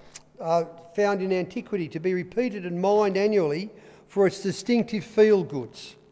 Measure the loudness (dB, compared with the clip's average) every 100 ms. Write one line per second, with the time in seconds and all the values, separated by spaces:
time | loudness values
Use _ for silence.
0 | -20 -20 -20 -12 -2 0 0 -8 -10 0
1 | 0 0 0 -2 -2 -8 -6 -6 -4 -4
2 | -2 -2 -4 -4 -4 -4 -6 -2 2 2
3 | 2 2 2 2 2 -2 -6 -12 -20 -20
4 | -8 2 2 2 -4 -4 0 0 0 -4
5 | -2 4 6 6 2 -6 -10 -14 -20 -20
6 | _